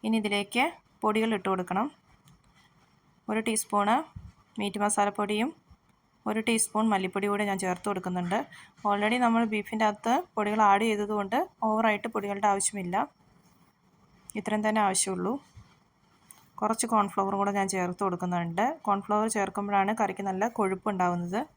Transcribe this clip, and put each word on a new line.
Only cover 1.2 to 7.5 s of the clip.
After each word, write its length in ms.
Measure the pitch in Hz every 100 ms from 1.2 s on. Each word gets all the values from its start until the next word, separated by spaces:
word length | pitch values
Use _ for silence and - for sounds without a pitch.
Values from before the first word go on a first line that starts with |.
| 226 214
ഇട്ട് 100 | 190
കൊടുക്കണം. 360 | 185 180 185 262 - _ _ _ - _ _ _ _ _ _ _ _ -
ഒരു 100 | 214 220
ടീസ്പൂണ് 480 | 220 - 208 202 240 330 - - - _ -
മീറ്റ് 200 | 202 202
മസാലപ്പൊടിയും 680 | 208 208 202 202 208 208 247 - _ - _ _ _ _ -
ഒരു 120 | 214 220
ടീസ്പൂൺ 360 | 226 - 208 220
മല്ലിപ്പൊടി 340 | 202 190 196 202
കൂടെ 120 | 202 208